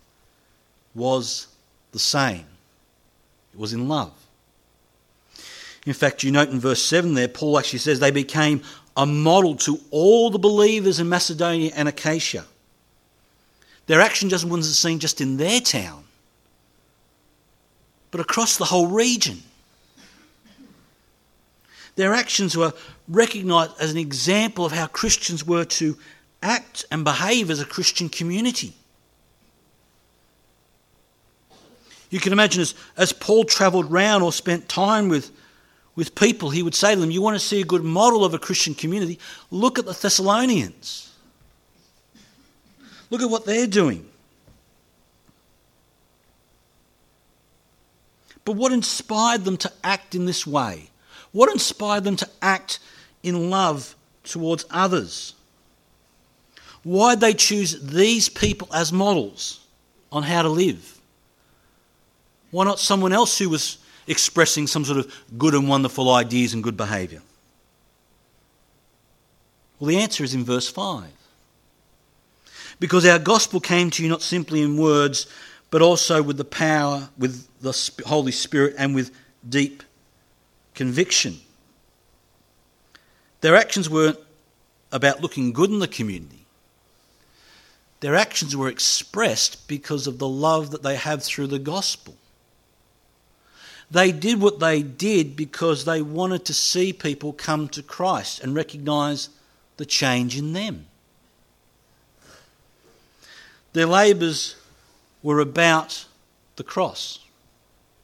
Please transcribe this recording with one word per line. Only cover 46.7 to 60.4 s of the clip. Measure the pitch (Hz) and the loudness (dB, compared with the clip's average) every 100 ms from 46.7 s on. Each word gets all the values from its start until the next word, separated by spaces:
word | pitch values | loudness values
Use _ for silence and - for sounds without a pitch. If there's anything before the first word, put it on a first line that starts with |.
| _ _ _ _ _ _ _ _ _ _ _ _ _ _ _ _ - - | _ _ _ _ _ _ _ _ _ _ _ _ _ _ _ _ -10 -6
But | |
what | 208 254 | -2 0
inspired | 247 - - - 214 233 233 | 0 -2 -8 -4 0 2 2
them | 190 180 | -2 -4
to | - - | -6 -6
act | 180 196 - | -4 -4 -4
in | 180 | -4
this | 180 170 151 | -4 -4 -2
way? | 143 117 82 76 _ _ - - | -2 -2 -8 -18 _ _ -20 -8
What | 196 269 | 4 4
inspired | 403 - - 208 208 | 4 -4 -4 -2 0
them | 196 190 | 0 -2
to | 190 _ | -6 _
act | 175 190 - - - - - _ | 0 0 -4 -12 -12 -20 -20 _
in | 175 175 175 | -4 -2 0
love | 190 180 147 - - _ _ | 2 0 -2 -10 -20 _ _
towards | - 165 160 165 - | -12 -6 -4 -4 -4
others? | 170 190 175 90 - - - _ _ _ _ _ _ _ _ _ _ _ - - - | -2 0 0 -4 -12 -14 -18 _ _ _ _ _ _ _ _ _ _ _ -20 -20 -16
Why'd | 165 185 233 233 | -2 4 4 6
they | 226 | 4
choose | 214 - 208 180 151 | 4 2 2 -2 -6
these | 139 160 208 233 - | -4 2 4 4 0
people | - 208 196 185 | 0 -2 -2 -4
as | 160 160 | -2 0
models | 180 202 180 101 - - - _ _ _ _ _ | 0 2 2 -2 -8 -12 -12 _ _ _ _ _
on | 147 | -6
how | 147 170 | 0 0